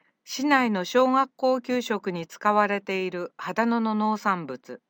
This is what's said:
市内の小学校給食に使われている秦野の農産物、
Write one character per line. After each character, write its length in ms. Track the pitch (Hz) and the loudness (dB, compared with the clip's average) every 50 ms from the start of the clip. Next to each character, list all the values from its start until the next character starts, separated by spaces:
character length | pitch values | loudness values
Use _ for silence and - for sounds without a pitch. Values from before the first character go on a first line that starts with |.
| _ _ _ _ _ | _ _ _ _ _
市 220 | - - - 262 | -12 -8 -4 2
内 240 | 294 285 269 254 233 | 4 4 4 4 2
の 160 | 208 185 180 | 0 -2 -4
小 220 | - - 247 262 | 2 4 4 4
学 240 | 254 254 269 269 269 _ | 4 4 2 0 0 _
校 260 | - - 254 254 254 | -2 0 2 2 0
給 200 | 247 - 247 247 | 0 -2 -2 -2
食 300 | 240 - 220 196 - 196 | 0 -2 -4 -4 -2 -4
に 160 | 180 170 165 | -6 -6 -8
使 260 | - - - - 208 208 | -10 -14 -2 0 2 4
わ 140 | 208 208 | 4 2
れ 140 | 196 202 202 | 2 0 -4
て 240 | 196 - 190 190 185 | -4 -4 -4 -4 -4
い 40 | 185 | -4
る 240 | 175 175 175 - - | -6 -6 -8 -10 -10
秦 300 | - - 180 180 - 233 | -10 -8 -6 -2 0 0
野 120 | 233 233 233 | 0 0 0
の 160 | 226 220 214 | 0 0 0
農 220 | 214 214 214 220 | 0 0 -2 -2
産 280 | 208 - 208 190 180 165 | -2 -2 -2 -2 -2 -4
物、 340 | 135 127 - _ - 127 - _ | -10 -12 -12 _ -16 -18 -18 _